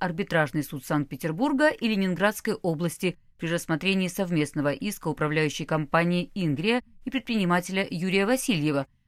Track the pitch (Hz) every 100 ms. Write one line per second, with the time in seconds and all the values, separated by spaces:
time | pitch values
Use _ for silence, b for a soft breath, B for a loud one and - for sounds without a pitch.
0 | 185 165 196 165 147 151 143 147 - 151
1 | 143 139 160 160 277 269 302 302 226 208
2 | 190 165 202 208 - 202 180 156 170 -
3 | 180 175 _ - 165 170 - 160 180 190
4 | 185 180 185 170 147 151 143 143 208 -
5 | 165 143 151 151 156 - 151 156 151 165
6 | 170 180 180 202 170 139 202 247 - -
7 | - 262 - 220 180 175 180 190 196 170
8 | 185 190 196 202 - 175 151 139 135 _